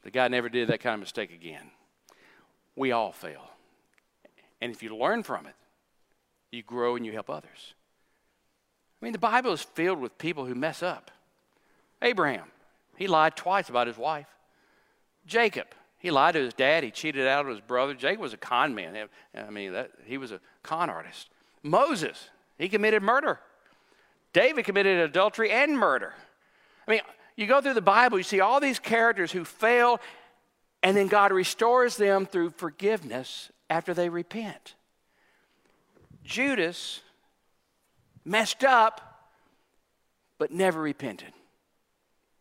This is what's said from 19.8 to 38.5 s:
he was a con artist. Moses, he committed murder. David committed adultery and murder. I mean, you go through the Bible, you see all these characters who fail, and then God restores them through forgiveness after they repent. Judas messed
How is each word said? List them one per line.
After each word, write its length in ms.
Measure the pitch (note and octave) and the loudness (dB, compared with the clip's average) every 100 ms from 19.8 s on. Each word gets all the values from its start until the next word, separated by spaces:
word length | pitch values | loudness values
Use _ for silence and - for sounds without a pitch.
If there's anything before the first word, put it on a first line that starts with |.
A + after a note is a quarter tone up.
| B2+ - | -10 -16
he 140 | A2 C3+ | -14 -12
was 140 | B2+ | -12
a 80 | G2 _ _ | -14 _ _
con 260 | - D#3+ E3+ | -10 -4 -4
artist. 400 | E2+ D#2+ - - _ _ _ | -6 -12 -20 -20 _ _ _
Moses, 680 | D3 F#3 D4 A#3 C3+ - - _ _ - | 0 2 2 0 -4 -8 -20 _ _ -8
he 100 | F3+ | -2
committed 360 | G#3 G#3+ G#3+ | 2 2 2
murder. 340 | G3 C4 D4 D3+ _ _ _ _ _ _ _ _ _ | 2 2 0 -4 _ _ _ _ _ _ _ _ _
David 320 | F3 B3+ D4+ | 4 4 2
committed 340 | G#3+ G3 G3 F3+ | 0 2 4 4
adultery 540 | D#3+ F3 G3+ G#3 G#3+ | 2 2 2 2 0
and 260 | A3+ D4 C#4 | 2 2 2
murder. 340 | F#3+ B2+ F#2+ - - _ _ _ _ _ - | 2 2 -4 -14 -20 _ _ _ _ _ -2
I 20 | |
mean, 100 | A3 - - - - | -2 -2 -20 -20 -8
you 100 | G#3 | 2
go 160 | C#4 | 2
through 120 | C4+ | 4
the 60 | A#3 | 2
Bible, 380 | F#3 G#3 B3 G3+ | 4 6 6 2
you 60 | |
see 160 | F3+ G3 | 0 2
all 200 | G3 C4+ | 4 4
these 180 | C#4+ A#3+ | 2 -2
characters 540 | - A3+ A#3 G3 E3+ | 0 2 2 2 -4
who 120 | F#3 | -4
fail, 540 | D#3+ - A3 A#3+ A#3+ A#3 - - - _ _ _ _ _ | -8 0 2 4 4 2 -4 -20 -20 _ _ _ _ _
and 120 | F#3 | 2
then 120 | G3+ G3 | 4 4
God 260 | G#3 G3+ | 4 4
restores 640 | F#3+ F3+ - A3+ B3 B3 G#3+ | 2 -2 0 2 4 2 2
them 300 | G3+ G3 F#3+ | 2 2 0
through 240 | F3+ E3+ | -2 -2
forgiveness 1000 | - E3+ C#3+ G3 G#3+ C#3+ B2 B2+ - - _ _ | -4 -10 -4 -2 -2 -6 -10 -10 -14 -16 _ _
after 240 | D#3+ E3+ | -4 -2
they 160 | E3+ F3 | -2 -2
repent. 640 | F3 E3+ G#3+ G#3+ - - _ _ _ _ _ _ _ _ _ _ _ _ _ _ - | -4 -8 -10 -10 -14 -20 _ _ _ _ _ _ _ _ _ _ _ _ _ _ -20
Judas 800 | - A3 C#4 B3 E3 F3 - - _ _ _ _ _ _ _ _ _ _ _ - D#3 | -10 -2 0 0 -2 -4 -12 -14 _ _ _ _ _ _ _ _ _ _ _ -18 -2
messed 360 | G#3+ G#3+ | 0 0